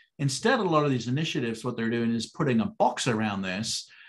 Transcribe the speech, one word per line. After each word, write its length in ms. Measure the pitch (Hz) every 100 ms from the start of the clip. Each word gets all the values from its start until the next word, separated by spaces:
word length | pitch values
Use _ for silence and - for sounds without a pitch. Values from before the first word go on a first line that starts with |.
| _ -
Instead, 420 | 143 - 220 254
a 40 |
lot 200 | 190 156
of 60 | 147
these 180 | 127 110
initiatives, 560 | 135 160 156 117 110
what 140 | 127 113
they're 100 | 113
doing 240 | 120 117
is 140 | 117 110
putting 340 | - 139 117
a 60 | 101
box 400 | - - - 135
around 340 | 107 110 98
this 480 | 95 95 113 - - -